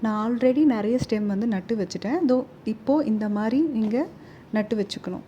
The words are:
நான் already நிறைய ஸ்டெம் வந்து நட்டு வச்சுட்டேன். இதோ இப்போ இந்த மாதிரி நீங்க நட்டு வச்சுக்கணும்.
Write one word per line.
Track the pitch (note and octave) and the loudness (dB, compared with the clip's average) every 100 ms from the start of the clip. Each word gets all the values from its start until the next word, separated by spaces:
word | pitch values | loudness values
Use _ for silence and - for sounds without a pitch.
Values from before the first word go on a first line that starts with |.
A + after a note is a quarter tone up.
நான் | A3+ G#3+ G#3+ A#3+ | 0 0 0 2
already | B3+ B3+ D4+ | 2 4 4
நிறைய | A3+ G#3 B3 - | 4 2 0 0
ஸ்டெம் | G#3+ G#3 | 0 0
வந்து | G3 A#3 | 0 0
நட்டு | G3 F3+ A3+ | -2 -2 -2
வச்சுட்டேன். | F3+ F3+ F#3+ D#4 | -2 -4 -2 0
இதோ | D#4+ B3+ C4 - | 2 2 0 -10
இப்போ | - A3 - C#4+ C#4+ | -8 -6 0 0 2
இந்த | A3 G#3+ | 0 0
மாதிரி | G#3 G#3+ B3+ | 0 0 2
நீங்க | D#4+ A#3+ G#3+ A#3 D#4+ - - - - | 0 0 0 0 -2 -8 -20 -20 -6
நட்டு | G#3+ G#3+ A3 | -2 -2 -2
வச்சுக்கணும். | G3+ - - F3+ | -2 -6 -8 -10